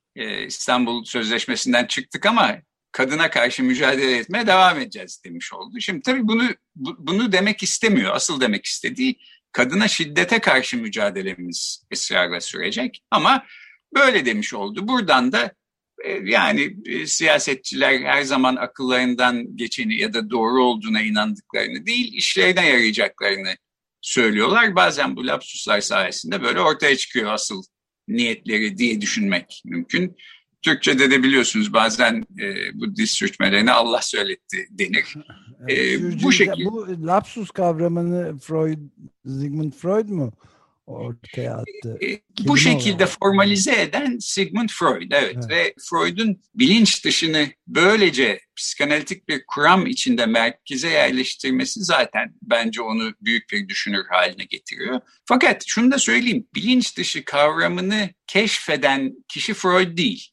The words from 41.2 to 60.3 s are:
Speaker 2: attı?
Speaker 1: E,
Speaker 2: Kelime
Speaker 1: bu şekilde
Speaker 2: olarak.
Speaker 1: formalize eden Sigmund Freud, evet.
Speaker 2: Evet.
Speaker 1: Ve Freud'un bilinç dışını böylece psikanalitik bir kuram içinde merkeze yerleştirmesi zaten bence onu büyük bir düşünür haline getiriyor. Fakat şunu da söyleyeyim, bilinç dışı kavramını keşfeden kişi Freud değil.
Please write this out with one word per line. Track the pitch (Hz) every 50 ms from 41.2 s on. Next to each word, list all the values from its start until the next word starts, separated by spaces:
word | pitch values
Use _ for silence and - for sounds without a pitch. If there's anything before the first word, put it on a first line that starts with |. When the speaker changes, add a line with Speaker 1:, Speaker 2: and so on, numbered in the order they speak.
| - - - 127 123 120 113
Speaker 2:
attı? | 113 - 403 - - - 113 113 -
Speaker 1:
E, | -
Speaker 2:
Kelime | - - - _ _ _ - 202
Speaker 1:
bu | 277 285
şekilde | 269 - - - 135 - 208 185 170 185
Speaker 2:
olarak. | 175 - -
Speaker 1:
formalize | 196 196 196 196 202 202 202 190 190 285 247 202
eden | 165 151 196 262 285 262 247 220
Sigmund | - - - 196 190 156 180 226 233 202
Freud, | - - 175 170 - 87 87 -
evet. | 143 143 123 95 117
Speaker 2:
Evet. | 123 117 113
Speaker 1:
Ve | 160 170 170 - - - - -
Freud'un | 170 165 - 180 175 202 226 214 185 - _ _ -
bilinç | 107 127 160 214 233 214 - - - -
dışını | 151 - - 165 160 156 151 147 139 - _ _
böylece | - 123 151 175 196 220 214 196 165 135 127 127 104 95 - - _ _
psikanalitik | - - - - - 143 147 151 151 143 - 185 - _ -
bir | 151 127 -
kuram | - - 143 147 165 185 190 160
içinde | 127 127 - - 131 117 117 117
merkeze | 113 113 117 117 120 - _ _ - 135 127 165 165
yerleştirmesi | 156 147 139 135 127 131 127 - - - - 131 131 127 131 - - -
zaten | 180 170 160 135 117 - - 110 120 - - _
bence | - 117 120 117 113 113 110 120
onu | 117 110 110 113 113 110 104 _
büyük | 104 113 117 113 - -
bir | 107 104 101 95
düşünür | 98 - - 104 101 98 95 -
haline | 90 90 90 90 92 95 92
getiriyor. | - - - - - - - - 240 262 254 - _ _ _ _
Fakat | - 254 254 349 269 - - -
şunu | - - 220 240 254
da | 277 269
söyleyeyim, | - 226 233 247 240 240 175 - - _ -
bilinç | - 180 240 254 247 - - -
dışı | 190 170 - - 156 -
kavramını | - 143 143 147 151 156 165 170 175 175 185 185 196 214 214 202 175 - _ _
keşfeden | - - 196 226 208 - - - 170 151 135 143 139 139 139 135 131 - - - -
kişi | - 143 - 220 208
Freud | - - 185 180 185 185 170 165
değil. | 180 151 110 85 - - -